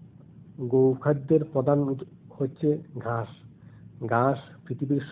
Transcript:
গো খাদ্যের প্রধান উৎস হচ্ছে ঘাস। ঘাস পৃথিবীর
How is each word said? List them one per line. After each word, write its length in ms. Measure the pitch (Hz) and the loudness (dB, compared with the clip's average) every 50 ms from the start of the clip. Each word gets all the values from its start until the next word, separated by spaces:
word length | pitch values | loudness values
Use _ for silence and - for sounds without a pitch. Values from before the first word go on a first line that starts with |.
| - - - - - - - - - - - - | -20 -20 -20 -20 -20 -20 -20 -20 -20 -20 -12 -10
গো 340 | 127 120 123 131 131 131 131 | -4 2 4 4 4 4 2
খাদ্যের 500 | 131 - 147 147 139 135 - 165 156 151 | 2 0 0 0 0 2 2 2 2 2
প্রধান 360 | - - 139 127 139 147 143 | 0 -2 -2 2 2 2 2
উৎস 240 | 143 135 135 131 127 - - - - - | 2 0 -4 -6 -8 -14 -18 -20 -20 -20
হচ্ছে 480 | - - 143 131 - - 156 147 151 160 - - 139 123 | -6 -6 -6 -6 -4 -2 0 0 0 -2 -4 -12 -14 -10
ঘাস। 280 | - 113 117 117 110 - - - - - - - - - - - - - - - 123 113 | -6 -4 -4 -4 -6 -8 -12 -20 -20 -20 -20 -20 -20 -20 -20 -20 -20 -20 -14 -10 -4 0
ঘাস 280 | 117 117 123 135 139 131 - - - - - | 2 2 2 2 0 -2 -6 -16 -20 -20 -10
পৃথিবীর 360 | - 127 - 143 135 143 139 139 - | -10 -6 -6 -2 -2 -2 -2 -2 -6